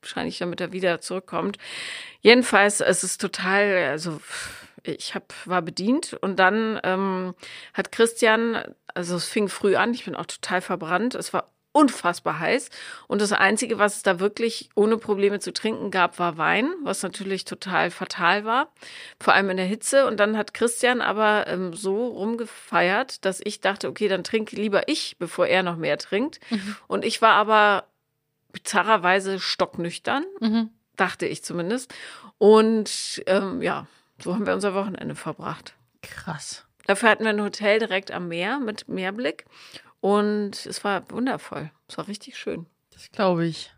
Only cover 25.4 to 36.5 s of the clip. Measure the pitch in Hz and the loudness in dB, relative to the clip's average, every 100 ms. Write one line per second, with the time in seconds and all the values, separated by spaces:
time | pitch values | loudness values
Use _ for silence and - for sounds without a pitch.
25.4 | 180 185 185 170 151 147 - 190 277 - | 2 4 0 -2 -2 -2 -2 -2 -4 -8
26.4 | - 220 196 208 _ 196 226 220 226 190 | -8 -6 -6 -12 _ -4 -2 4 6 6
27.4 | 214 214 208 202 - _ _ _ _ _ | 6 6 6 4 -2 _ _ _ _ _
28.4 | _ - - 202 185 214 180 190 190 190 | _ -14 -2 0 4 4 4 2 0 -6
29.4 | - - 180 - 170 - - 247 370 392 | -6 -2 -2 -2 -6 -6 -4 -4 -4 -2
30.4 | 226 226 226 _ _ - 185 - 175 156 | 0 2 0 _ _ -2 -2 0 -6 -6
31.4 | - 170 170 247 - - - - - _ | -8 -6 -4 -4 -6 -16 -18 -18 -20 _
32.4 | 196 220 220 226 202 - - - - 190 | 8 10 8 4 0 -6 -6 -8 0 0
33.4 | 196 175 170 143 - _ _ _ - 190 | 0 -2 -2 -4 -8 _ _ _ -4 -2
34.4 | 196 185 202 190 196 180 - 151 - 151 | 0 0 0 -2 -4 -6 -8 -8 -10 -8
35.4 | 156 156 - _ _ _ - - - 156 | -10 -10 -14 _ _ _ -18 -14 -10 -10
36.4 | - | -10